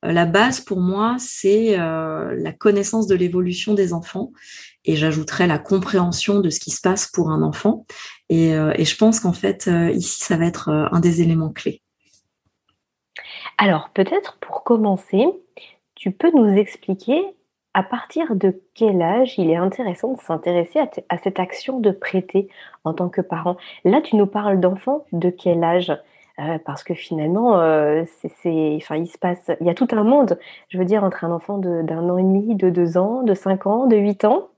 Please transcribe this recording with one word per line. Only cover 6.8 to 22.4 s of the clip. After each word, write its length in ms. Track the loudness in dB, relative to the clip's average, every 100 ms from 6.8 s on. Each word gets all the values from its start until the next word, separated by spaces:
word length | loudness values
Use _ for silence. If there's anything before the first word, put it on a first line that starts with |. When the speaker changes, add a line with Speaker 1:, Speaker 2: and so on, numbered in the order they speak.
Speaker 1:
passe 240 | -2 -2 -4
pour 240 | -2 -2
un 100 | 0
enfant. 460 | -2 0 -2 -2 -6 -20 -20 -20 _
Et, 260 | 2 2
euh, 180 | 2 0 0
et 80 |
je 120 | -2 2
pense 220 | 2 4
qu'en 120 | 0
fait, 340 | -2 -2 -2 0
euh, 220 | 2 2
ici, 300 | 0 -4 -6
ça 140 | -2 0
va 80 |
être, 240 | 0 -2 -2
euh, 200 | -2 0
un 100 | 2
des 220 | 2 2
éléments 300 | 2 2 -2
clés. 280 | -6 -8 -8 _ _ _ _ _ _ _ _ _ _ _ _ _ -20 -20 -16 -12 0
Speaker 2:
Alors, 300 | 2 2 0
peut-être 420 | -2 0 0 -4 -16
pour 260 | -12 -10
commencer, 640 | 0 2 2 0 0 2 2 0 _ -20 -20 _ _
tu 160 | _ -8
peux 200 | 0 2
nous 240 | 4 6 4
expliquer 640 | 2 -4 -8 -6 -2 -2 -2 -10 _ _ _
à 100 | -4
partir 540 | -2 -8 -8 -6 -2 0
de 240 | 0 0 _
quel 260 | 0 2 2
âge 380 | 2 2 0 0
il 100 | 0
est 80 | 2
intéressant 560 | 0 -2 -6 -4 -6
de 80 | -6
s'intéresser 580 | -6 -4 0 0 0 -2
à 80 | -2
t-, 180 | -6 -8
à 80 | -4
cette 240 | -4 -4
action 400 | -6 -6 -8 0
de 100 | 0
prêter 600 | 0 -4 -4 -2 -2